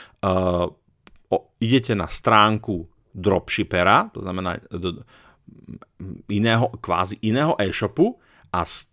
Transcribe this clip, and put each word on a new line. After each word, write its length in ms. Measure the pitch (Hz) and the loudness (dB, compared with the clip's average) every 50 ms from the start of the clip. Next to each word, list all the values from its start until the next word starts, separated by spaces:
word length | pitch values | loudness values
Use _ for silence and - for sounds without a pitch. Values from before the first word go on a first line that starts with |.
| - - _ _ | -20 -20 _ _
e, 100 | - 98 92 92 92 90 90 87 87 90 - _ _ _ _ _ _ - - - _ _ | -2 0 0 2 0 0 0 0 -2 -4 -4 _ _ _ _ _ _ -20 -20 -20 _ _
o-, 140 | - - - _ _ _ 113 | -4 -4 -4 _ _ _ 0
idete 320 | 113 123 135 120 - 120 | 2 2 2 2 0 -2
na 160 | 101 85 - | -2 -2 -4
stránku 720 | - - - - 113 107 104 107 110 107 - - 104 85 82 - _ _ _ _ - | -8 -4 0 4 6 6 6 6 4 0 -2 -4 -6 -6 -6 -10 _ _ _ _ -16
dropshippera, 960 | 95 90 101 95 90 - - - - 104 - - 90 87 92 104 139 202 226 | -4 0 0 2 2 0 -2 -4 -4 -4 -2 0 2 4 4 4 4 2 0
to 100 | - - | -6 -12
znamená, 380 | - 95 92 92 92 90 87 - - - | -10 -8 -6 -6 -4 -6 -6 -8 -10 -12
d-, 320 | - 90 87 92 85 - - - - - - - _ _ _ - - - - - - - - - _ _ 95 95 - - - - | -10 -6 -6 -6 -6 -8 -12 -20 -20 -20 -20 -20 _ _ _ -20 -20 -20 -20 -18 -18 -18 -18 -20 _ _ -16 -14 -14 -16 -10 -4
iného, 400 | 104 104 107 117 113 113 120 123 120 117 | -2 0 2 2 2 2 2 0 -4 -8
kvázi 460 | - - 90 85 92 95 107 - - | -4 -2 -2 0 0 -2 -4 -4 -2
iného 320 | 110 107 131 147 156 170 - | 0 0 0 0 0 0 0
e-shopu 600 | 104 95 85 - - 104 - - 165 226 254 - _ _ _ _ - _ - | -2 -2 -2 -2 -4 -4 2 2 2 2 2 -4 _ _ _ _ -14 _ -4
a 160 | 90 85 - | -4 -4 -4
z 160 | - - - - | -6 -10 -12 -12